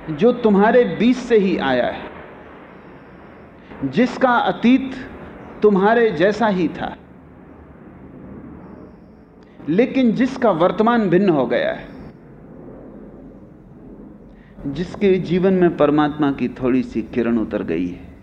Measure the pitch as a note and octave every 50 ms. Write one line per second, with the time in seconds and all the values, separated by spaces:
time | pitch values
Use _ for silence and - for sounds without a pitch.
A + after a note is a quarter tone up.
0 | - - D#3+ C#3+ F3+ A#3+ B3 A#3 - A3 G#3 F#3+ G3+ A3 A#3 B3 A#3+ F#3+ E3 -
1 | - A#3+ B3+ - - - A#3+ A3 F#3+ G3 E3+ - - C#3 C3 B2 A#2 F#2 - -
2 | - - - - - - - - - - - - - - - - - - - -
3 | - - - - - - - - - - - - - - - - C#3 C#3 C3 E3
4 | B3 B3 - - - B3+ A#3+ A#3 - - G3 - - A#3 B3+ C4 C4+ C4+ - -
5 | - - - - - - - - - - - - - G#3 G#3 F#3 F#3+ G#3 A3+ A#3
6 | A#3 A3 G3 D3 E3 F#3+ - - A#3+ A3 G3+ F#3 F3+ D3 - - B2+ - - -
7 | - - - - - - - - - - - - - - - - - - - -
8 | - - - - - - - - - - - - - - - - - - - -
9 | - - - - - - - - - - - - - C3+ D#3 F#3 B3 B3+ - C4
10 | C4 A#3 G3+ E3+ B3 C4 - - - A3+ F#3+ D#3 E3+ A3 G#3 - A3 A3+ A#3+ -
11 | G#3+ F#3 E3 F#3 G3+ G3+ E3 D3 B2+ A#2 B2 A2 D#2 C2 B1+ - - - - -
12 | - - - - - - - - - - - - - - - - - - - -
13 | - - - - - - - - - - - - - - - - - - - -
14 | - - - - - - - - - - - - - C#3 C#3 D3+ F#3 F3 - -
15 | G#3 G3 F#3 F#3 E3 C#3 D#3 F#3 F3 G3 F#3+ F#3 F3+ F3 D#3 - D3 C#3+ D3 D3+
16 | D3+ D3 C#3+ D3+ D3+ C#3+ C3+ A#2 B2 A#2+ A#2+ - B2+ B2+ C3 C3 A#2+ - - A#2
17 | G#2+ - - A#2+ A#2 A#2+ A#2 A#2 G#2+ - G#2+ G#2 F#2+ - E2 E2 F2+ F2 F2 -
18 | - - - -